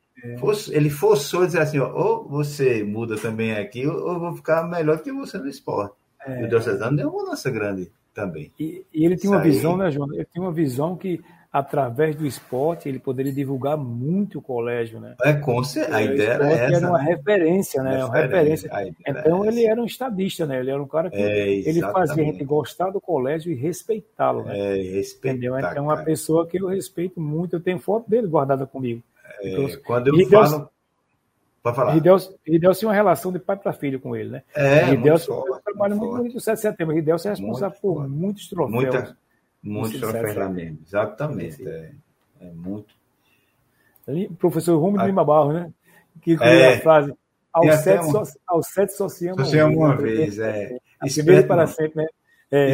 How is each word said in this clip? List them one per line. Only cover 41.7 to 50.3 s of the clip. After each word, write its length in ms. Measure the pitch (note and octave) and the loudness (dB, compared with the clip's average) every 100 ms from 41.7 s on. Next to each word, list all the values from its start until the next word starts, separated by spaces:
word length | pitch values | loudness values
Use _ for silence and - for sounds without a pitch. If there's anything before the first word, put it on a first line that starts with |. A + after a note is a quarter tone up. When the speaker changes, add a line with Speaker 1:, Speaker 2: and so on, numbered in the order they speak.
| D#2+ D#2+ - _ _ _ _ | -12 -14 -20 _ _ _ _
Speaker 2:
é 100 | F2+ | -20
muito. 420 | E2+ F2+ G#2 G#2+ _ _ _ _ _ _ _ _ _ _ _ - | -14 -10 -10 -12 _ _ _ _ _ _ _ _ _ _ _ -8
Speaker 1:
Ali, 200 | D3 G3 | -6 -6
professor 480 | E3 F3 D#3+ E3 E3 | -2 0 0 2 2
Rômulo 240 | E3+ G3+ | 4 2
Speaker 2:
A- 40 | G3 | 2
Speaker 1:
Lima 180 | F#3+ | 2
Barros, 300 | D3 D3+ C#3+ | 4 4 4
né? 180 | D#3+ F3 - _ _ _ - | 0 -4 -14 _ _ _ -6
Que 140 | - E3 | 0 4
com 60 | |
Speaker 2:
É. 340 | B2 B2+ C3 A#2+ | 8 10 8 8
Speaker 1:
a 20 | |
frase, 320 | D#3+ D#3 C#3+ - _ _ _ | 6 6 4 -4 _ _ _
"Ao 80 | E3 | 4
Speaker 2:
Tem 100 | D#3+ | 6
até 100 | D3+ | 6
Speaker 1:
sete 220 | D3 G3 D#3+ | 4 4 4
Speaker 2:
um 60 | |
Speaker 1:
só, 120 | G#3 - - - | 0 -2 -10 -2
ao 160 | F3 | -2
sete 300 | - - G3 | 0 -2 -2
só 140 | - G3 | -2 -6
se 200 | - F3 | -6 -6
ama 160 | F#3 | -2
Speaker 2:
Só 60 | C#3 | 2
se 80 | D3+ | 4
ama 140 | D#3 | 4
Speaker 1:
um", 40 | D#3+ | 4
Speaker 2:
uma 160 | D#3 C3+ | 4 2
Speaker 1:
né? 60 | |
Speaker 2:
vez, 380 | A2+ A2+ D#3 | 0 0 0